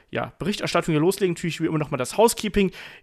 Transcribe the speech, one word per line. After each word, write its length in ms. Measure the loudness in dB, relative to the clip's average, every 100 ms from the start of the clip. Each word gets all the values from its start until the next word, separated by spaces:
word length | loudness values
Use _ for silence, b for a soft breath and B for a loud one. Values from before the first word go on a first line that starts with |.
| B
ja, 220 | -8 -8 -6
Berichterstattung 540 | -4 -2 0 0 2
hier 80 | 4
loslegen, 340 | 4 2 0
natürlich 280 | 0 -4 -2
wie 40 | -2
immer 120 | -2
nochmal 200 | -2 -4
das 200 | -4 4
Housekeeping. 540 | 2 2 -2 2 0 B B B